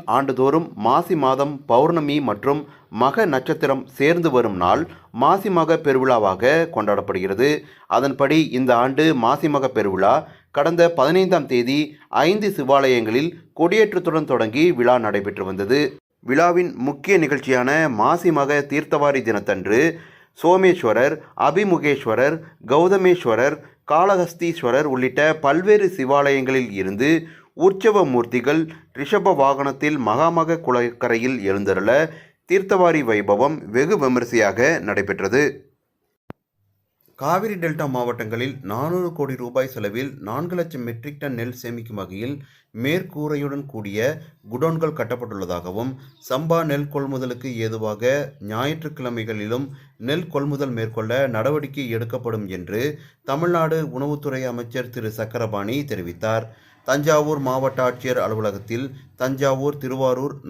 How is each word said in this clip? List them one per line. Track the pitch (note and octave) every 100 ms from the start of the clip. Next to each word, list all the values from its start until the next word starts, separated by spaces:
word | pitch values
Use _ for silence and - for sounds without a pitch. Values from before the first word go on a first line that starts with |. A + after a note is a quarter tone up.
| -
ஆண்டுதோறும் | A#2+ C#3 B2+ C3+ D#3 E3 -
மாசி | G#2+ C#3+ E3+ E3+
மாதம் | C3+ C3 C#3+ C#3+ -
பௌர்ணமி | A#2+ D#3 E3+ D3 D3 B2+
மற்றும் | G#2 B2+ A2 - - _ G#2+
மக | B2+ A3+ G#3
நட்சத்திரம் | C3 C3 D#3 C#3+ C3+ - -
சேர்ந்து | C#3 E3+ E3
வரும் | B2 A2 F2+
நாள் | F2 A2+ E3 - _ A2+
மாசி | C#3 F#3+ G3+ F3
மக | D#3+ E3
பெருவிழாவாக | D#3 C3 C3 A#2+ G2+ F#2+ B2 D#3+ E3
கொண்டாடப்படுகிறது. | B2+ G#2 G2 G2+ F#2+ F#2+ G2 C#3 D3+ - - - A2+
அதன்படி | C3+ C3+ C#3 D#3 D3 B2
இந்த | C3 A#2
ஆண்டு | C3 C3+ D#3+ C#3
மாசி | A2+ D3 D#3+
மக | C#3+ C3 A2+
பெருவிழா | G2+ F#2 G2 C#3 D#3 - _ -
கடந்த | D3 E3+ E3+ E3+
பதினைந்தாம் | C3+ F3+ F#3 F3 C3
தேதி | B2+ A#2+ C#3+ D3 - - A#2 D3+
ஐந்து | G#3 G3+ F#3+
சிவாலயங்களில் | C3+ C#3 C3+ B2 A2 A#2+ E3 - - -
கொடியேற்றத்துடன் | E3 G#3+ G#3 F#3 F3 D#3 D3+
தொடங்கி | B2 A2+ A#2+ E3+ B2+
விழா | A#2+ B2 G#2+
நடைபெற்று | G2+ G2 F#2+ F#2+
வந்தது. | F#2+ G2+ C#3 D3 - _ _ A#2
விழாவின் | C#3 F3 F3 F3 - C3
முக்கிய | D3 F#3 G3
நிகழ்ச்சியான | D3+ C#3 C3 B2+ B2 D3+ D#3 A2
மாசி | A#2 E3+ F3+ D3+
மக | C#3 D3 C#3
தீர்த்தவாரி | C#3+ D3 D3+ D3 C#3 A2+
தினத்தன்று | G#2+ G2+ F#2+ F#2 A2+ E3 D#3+ - - _ -
சோமேஸ்வரர், | E3 F#3 F#3+ - A#2 G#2+ C#3 D3+ - - C3+
அபிமுகேஸ்வரர், | E3 G#3+ D#3+ C#3+ C3+ A#2 A2 C#3 D#3+ - - A#2
கௌதமேஸ்வரர், | C#3+ F3+ G3 F#3 F3 B2 A2 C3+ D3+ - _ -
காளஹஸ்தீஸ்வரர் | D3+ F#3+ F#3+ E3+ E3+ E3+ E3 B2 C3 D3+
உள்ளிட்ட | C3 B2+ B2+ D3+ D#3
பல்வேறு | C#3+ D#3 F#3 G#3 F#3+ F#3
சிவாலயங்களில் | B2+ C#3+ C#3+ C#3 C3 C3 A#2+ G2
இருந்து | F#2+ G2+ C#3 D#3+ D#3+ - _ -
உற்சவ | G3 F#3+ A3+ G#3 D3+
மூர்த்திகள் | B2 A#2 B2 A#2+ D#3 D#3+ - _ -
ரிஷப | C#3+ G#3 F#3+ D#3
வாகனத்தில் | C3+ C3+ C#3 C3+ D3+ D3+ G#2+
மகாமக | A#2 E3 E3 D#3+ D#3+ C3+
குளக்கரையில் | B2 A#2+ A#2 A#2+ A#2 B2 B2+ G2
எழுந்தருள | G2 G2 F#2 G2+ C3+ D#3+ - - _ -
தீர்த்தவாரி | F#3 F#3+ G3 F3 D#3 A#2+
வைபவம் | G#2+ G2 G2+ C#3 D#3 E2+
வெகு | A2+ D#3 G3+
விமரிசையாக | C#3 B2 A2+ A#2 G2+ F#2+ C3+ E3 F#2+
நடைபெற்றது. | G2+ G2 F#2+ F#2+ B2 D3 - - _ _ _ _ _ - - _ _ _ _ _ _ _ -
காவிரி | C#3 F#3 A3 G3
டெல்டா | E3 D#3 D3
மாவட்டங்களில் | B2+ A#2+ A#2 A2 A2+ C3+ C#3 F#2+
நானூறு | A2 D3+ F3+ F3
கோடி | D#3+ C#3 B2+
ரூபாய் | A#2+ B2+ B2+
செலவில் | A#2+ G#2 A2 C#3 - F#2
நான்கு | B2 E3+ F3+
லட்சம் | E3 D3+ A#2
மெட்ரிக் | A2+ D3 C#3+
டன் | C#3+ A#2+
நெல் | A#2 B2
சேமிக்கும் | A#2+ A#2 A2+ G#2
வகையில் | F2+ F#2+ B2 C#3+ C#3 _ _
மேற்கூரையுடன் | - C3 F3 F#3 D3 D3+ D3 C#3+ C#3+ C#3+
கூடிய | A2 G#2 G2+ B2 D#3 - _ G#2
குடோன்கள் | B2 D#3+ D#3+ D#3+ D3
கட்டப்பட்டுள்ளதாகவும், | A2+ B2 A2+ G2+ F2 F2 E2+ G2 B2+ C3 - _ -
சம்பா | B2+ D#3+ E3 D#3
நெல் | C#3+ C#3+
கொள்முதலுக்கு | C#3+ C#3 C3 B2+ A#2+ C3+ A#2 A2
ஏதுவாக | A2 G#2+ G#2 B2 C#3 C#3 - G2+
ஞாயிற்றுக்கிழமைகளிலும் | A2 C#3 D#3+ D3+ D3+ B2+ A#2 A2 G#2+ G#2 B2 C#3 - - - A#2+
நெல் | D3 E3
கொள்முதல் | C#3+ C#3+ C#3 C#3 A#2
மேற்கொள்ள | A2 A2+ A2 B2+ C3+ A2
நடவடிக்கை | A#2+ D3+ C#3+ D3 B2+
எடுக்கப்படும் | A2+ A#2 B2+ A#2 A2 G2 F#2
என்று | E2+ G#2 C#3+ D3+ - _ -
தமிழ்நாடு | C#3+ F3 F3 D#3+ D#3+ D3 B2
உணவுத்துறை | C#3+ D3 D3 C3 B2+
அமைச்சர் | A#2+ A#2 C3 A#2+ A#2+
திரு | A2 A2
சக்கரபாணி | A2+ A#2+ A2 G2+ G2+ C3+ C#3+
தெரிவித்தார். | G2 F2 F2 A2 A2+ A2+ - _ _ -
தஞ்சாவூர் | C#3 D3 D3+ D3+ D3+ C3
மாவட்ட | C3 C3+ C3 B2+
ஆட்சியர் | B2 B2+ B2
அலுவலகத்தில் | G2 A2 G#2+ G2 - A#2 C3+ C#3 - -
தஞ்சாவூர், | B2+ C3+ C#3 C3+ C#3+ C#3+
திருவாரூர், | C#3+ C3 C3 B2+ C#3+ C#3 D#2+